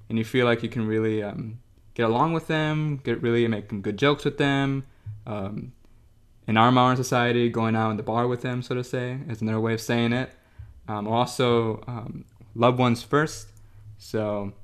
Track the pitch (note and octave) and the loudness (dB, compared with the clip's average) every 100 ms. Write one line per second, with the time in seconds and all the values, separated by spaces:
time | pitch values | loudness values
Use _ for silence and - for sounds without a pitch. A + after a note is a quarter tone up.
0 | - A2+ A2 C3 A#2+ A#2 A#2+ B2 A2 A2 | -6 -4 0 2 2 2 0 -4 -2 0
1 | A2 G#2+ G2+ - A2+ A2+ - _ - - | 0 0 -4 -6 -10 -12 -18 _ -12 -2
2 | A2+ A#2 D#3 E3 - D#3 D3+ D#3 D3+ C#3 | 0 2 2 0 -2 -2 0 0 -2 -4
3 | B2+ A#2 A#2 A#2 A#2 G#2+ G2+ G#2+ G#2 G#2 | -4 -2 0 2 2 0 -4 -6 -4 0
4 | C#3 D3 D3 C#3+ C#3+ C#3 C#3 C3+ C3+ _ | 2 2 -2 0 0 2 0 -2 -6 _
5 | - G#2+ - G#2 G2 G#2+ A#2+ - - - | -16 -14 -8 -6 -6 -8 -12 -16 -20 -20
6 | _ _ _ _ - A2 A#2 B2+ B2+ B2+ | _ _ _ _ 0 6 6 6 6 4
7 | B2+ B2+ A#2+ A#2+ A#2+ A2+ A2+ A2 A2+ G#2+ | 2 2 2 2 2 2 0 2 0 -2
8 | G#2+ A2+ A#2+ A#2+ B2+ B2 B2+ B2+ B2 B2+ | -2 0 0 -2 -4 -6 -4 -6 -4 -6
9 | B2 B2+ C#3+ A2 A2 A2 A2+ A2 - A#2+ | -6 -8 -8 -4 -2 0 0 -2 0 2
10 | A#2 A#2+ C3 - _ - - - - G#2 | 2 0 -2 -10 _ -20 -20 -18 -8 -6
11 | G#2 A2+ B2 - B2+ A#2 A2+ A2 - A#2+ | -2 0 0 2 2 2 2 -4 -8 -10
12 | G#2 - - - - A2+ A#2+ B2 B2 A#2 | -10 -12 -16 -20 -12 2 2 4 4 2
13 | - C#3+ D#3 - - - - - - - | 2 0 0 -4 -16 -20 -20 -20 -20 -20
14 | - A2 G#2+ G#2 G2+ - | -8 -4 -2 -4 -6 -10